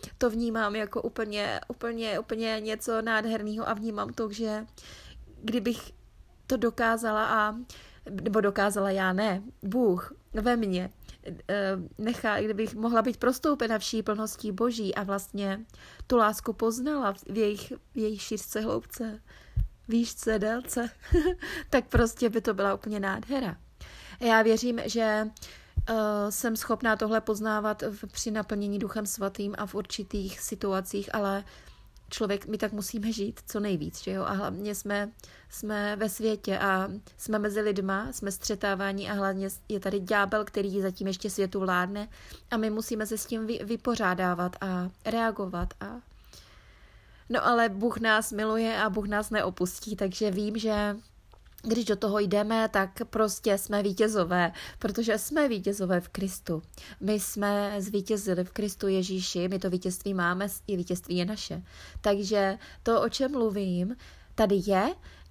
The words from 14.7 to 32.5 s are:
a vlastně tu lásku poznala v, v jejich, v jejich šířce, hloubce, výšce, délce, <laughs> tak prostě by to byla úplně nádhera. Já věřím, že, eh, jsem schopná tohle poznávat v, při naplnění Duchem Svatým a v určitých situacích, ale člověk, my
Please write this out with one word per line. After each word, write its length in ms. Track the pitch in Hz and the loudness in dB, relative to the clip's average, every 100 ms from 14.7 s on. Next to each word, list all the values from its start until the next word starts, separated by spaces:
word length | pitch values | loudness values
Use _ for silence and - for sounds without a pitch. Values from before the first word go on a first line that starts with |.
| 226 196 | 0 -2
a 80 | - | -2
vlastně 580 | 196 196 - 202 196 196 226 - - - - | -2 -4 -4 -4 -4 -4 -8 -20 -20 -18 2
tu 100 | 240 | 6
lásku 360 | 214 214 - | 6 4 -4
poznala 600 | 214 226 233 269 294 214 | 0 0 0 -2 0 0
v, 120 | 196 - | -2 -6
v 80 | 202 | 0
jejich, 360 | 208 202 - - - | 0 0 -8 -14 -10
v 40 | 247 | -2
jejich 240 | 214 208 | -2 -2
šířce, 380 | - 214 - 214 | -6 -6 -4 -4
hloubce, 600 | 220 214 - - 226 214 - - - - - - - | -2 -2 -4 -8 -8 -8 -16 -20 -6 -2 -2 -4 0
výšce, 500 | 226 233 - 226 220 | 2 2 -2 0 2
délce, 520 | 214 233 - 247 233 - - 349 320 | 2 -2 -2 -2 -4 -6 2 4 4
<laughs> 400 | 359 - 330 - | 0 -6 -10 2
tak 160 | 262 247 | 2 4
prostě 420 | 233 226 - 233 | 4 4 4 2
by 100 | 226 | 2
to 140 | 226 | 0
byla 200 | 196 202 | 2 2
úplně 260 | 196 214 208 | 0 -2 -2
nádhera. 560 | 196 202 220 269 214 160 - - - - - - | -2 -4 -4 -2 -2 -6 -12 -20 -18 -18 -18 -2
Já 220 | 240 220 | 6 8
věřím, 380 | 220 220 247 233 | 8 6 4 0
že, 420 | - 226 220 214 220 - - - - - - | -2 0 2 2 0 -6 -16 -18 -6 -2 0
eh, 440 | 226 214 208 208 | 2 2 2 0
jsem 240 | 208 240 220 | 0 -2 -2
schopná 400 | - 220 233 214 | 0 2 4 2
tohle 240 | 220 220 | 4 2
poznávat 600 | 220 214 220 214 214 208 | 2 0 0 0 0 -2
v, 240 | 220 202 196 | -4 -6 -10
při 180 | - 233 | -6 -4
naplnění 480 | 214 202 208 202 202 | -2 -2 -2 -2 -2
Duchem 280 | 196 220 208 | -2 -4 -4
Svatým 480 | - 196 196 202 202 | -2 -4 -2 -6 -4
a 80 | 202 | -6
v 80 | |
určitých 640 | 214 - - 196 202 190 - | -6 -6 -8 -6 -4 -4 -6
situacích, 760 | - 196 202 190 190 202 196 | -8 -4 0 0 -2 -6 -4
ale 300 | 220 196 196 202 - - - - - - | -2 0 -2 -6 -16 -20 -20 -20 -20 -14
člověk, 360 | - 208 202 | -4 0 0
my 120 | - | -2